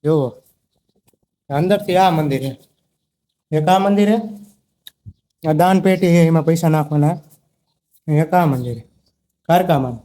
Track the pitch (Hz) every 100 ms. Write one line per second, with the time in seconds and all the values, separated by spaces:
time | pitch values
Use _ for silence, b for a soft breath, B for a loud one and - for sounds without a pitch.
0 | 147 156 131 - _ _ _ _ _ _
1 | _ _ _ _ _ 143 175 202 202 180
2 | 190 165 151 135 135 - _ _ _ _
3 | _ _ _ _ _ 156 156 185 196 202
4 | 208 220 - - - _ _ _ - _
5 | - - _ _ 160 156 180 190 190 185
6 | 180 170 165 165 151 165 170 156 151 151
7 | 147 175 - _ _ _ _ _ _ _
8 | - 151 156 180 165 131 123 117 - _
9 | _ _ _ _ _ 170 180 151 127 117